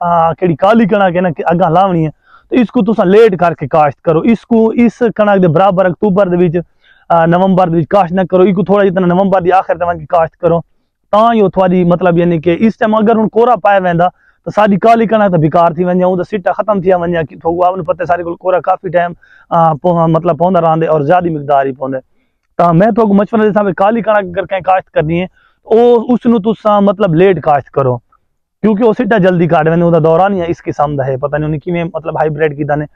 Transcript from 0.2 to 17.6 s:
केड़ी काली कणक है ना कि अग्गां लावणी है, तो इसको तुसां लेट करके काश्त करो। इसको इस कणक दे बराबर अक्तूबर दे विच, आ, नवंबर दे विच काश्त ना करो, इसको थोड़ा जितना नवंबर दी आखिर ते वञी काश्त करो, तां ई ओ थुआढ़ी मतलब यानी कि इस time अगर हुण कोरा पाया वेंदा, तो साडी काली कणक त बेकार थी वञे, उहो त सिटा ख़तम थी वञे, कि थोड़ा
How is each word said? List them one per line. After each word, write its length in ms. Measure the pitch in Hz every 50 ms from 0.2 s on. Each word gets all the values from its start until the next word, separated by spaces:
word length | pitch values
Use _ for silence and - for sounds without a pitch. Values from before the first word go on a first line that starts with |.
| 165 165
केड़ी 220 | 156 - 185 180 143
काली 320 | - 190 196 233 226 233
कणक 280 | 170 214 202 196 185 165
है 60 | 180
ना 100 | 185 185
कि 120 | 147 -
अग्गां 300 | - 160 170 170 185 165
लावणी 320 | 156 180 196 196 180 165 160
है, 60 | 151 - _ _ _ - _ _ _
तो 60 | -
इसको 260 | 247 240 - - 254
तुसां 240 | 196 208 214 - 196
लेट 280 | 175 196 214 233 226 170
करके 320 | 151 175 170 156 - 151
काश्त 320 | 127 - 156 151 143 - - -
करो। 180 | 170 156 160
इसको 500 | - 226 233 - - - 240 220 226 226
इस 260 | - 240 240 226 - -
कणक 380 | 247 220 - - 214 208 202 196
दे 80 | 180 170
बराबर 380 | 143 170 190 202 185 180 190
अक्तूबर 420 | 185 151 - - 214 180 202 202 180
दे 80 | 175
विच, 280 | 175 185 175 151 175 165 - _ _ _ _ _ _ _ -
आ, 160 | 170 170 165
नवंबर 440 | 165 165 180 190 196 185 175 185 170
दे 60 | 165
विच 100 | 170 160
काश्त 280 | - - 202 185 160 175
ना 100 | 190 185
करो, 200 | - 180 180 185
इसको 180 | 208 185 196
थोड़ा 220 | 180 - 202 208 196
जितना 220 | 196 165 190 185
नवंबर 340 | 175 175 185 202 190 185 190
दी 100 | 170 175
आखिर 260 | 180 190 185 - 185
ते 80 | 160 175
वञी 200 | 175 175 165 156
काश्त 300 | - - 170 165 156 -
करो, 260 | _ 175 165 170 170 - _ _ _ _ _ _ _ _ _
तां 240 | - 208 226 233 233
ई 40 | 220
ओ 80 | 202 185
थुआढ़ी 360 | - 185 190 185 185 185 175
मतलब 340 | 175 175 175 190 180 175 170
यानी 200 | 170 175 170 160
कि 140 | 147 175
इस 260 | 170 165 226 220 - -
time 140 | 247 214
अगर 240 | 214 220 214 220 226
हुण 120 | 220 220 175
कोरा 280 | - 214 240 254 240
पाया 220 | 190 - 202 202 196
वेंदा, 300 | 185 180 170 165 175 180 - _ _ _ _ _ _
तो 60 | 170
साडी 260 | - 202 214 208 196
काली 300 | 170 220 226 233 233 226
कणक 280 | 185 226 214 208 202 180
त 20 |
बेकार 380 | 165 147 156 156 170 170 170 160
थी 100 | 160 185
वञे, 200 | 180 180 185 180
उहो 180 | 180 190 175
त 40 | 175
सिटा 260 | - 214 202 175 190
ख़तम 280 | 175 - 202 202 208 196
थी 140 | 156 185 185
वञे, 300 | 175 170 175 175 165 156
कि 120 | - 170
थोड़ा 320 | 147 151 165 170 175